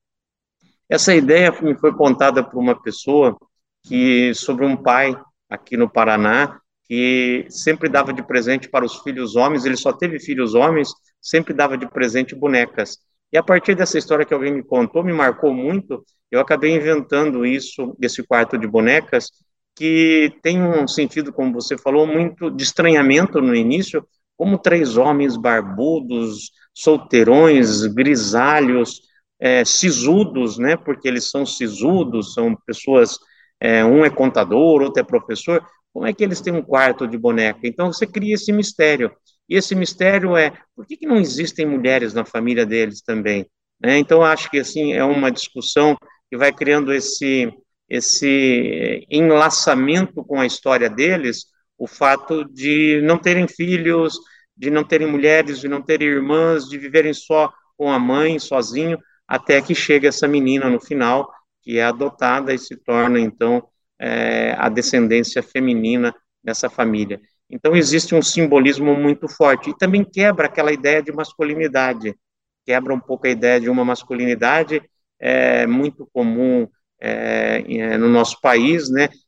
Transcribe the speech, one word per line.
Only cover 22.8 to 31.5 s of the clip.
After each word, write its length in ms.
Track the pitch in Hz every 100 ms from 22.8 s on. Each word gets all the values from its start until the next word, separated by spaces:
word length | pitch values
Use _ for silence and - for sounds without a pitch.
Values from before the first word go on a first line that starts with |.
| 170 156 135 147 196 156
no 120 | 131
início, 540 | 117 117 160 190 156 - _ _ _
como 200 | 185 196
três 380 | 180 170 139 113
homens 400 | 135 143 139 117
barbudos, 1160 | 120 113 98 95 143 160 127 120 113 104 - _ _
solteirões, 1120 | - - 151 - 123 113 135 160 143 113 104 107
grisalhos, 1120 | 107 135 131 104 113 135 151 131 123 117 - _ _ _ _
é, 240 | 127 127
sisudos, 920 | 117 - 180 127 127 185 202 135 120 110
né, 180 | 127 165
porque 320 | - 135 131
eles 220 | 123 -
são 160 | 139
sisudos, 880 | 139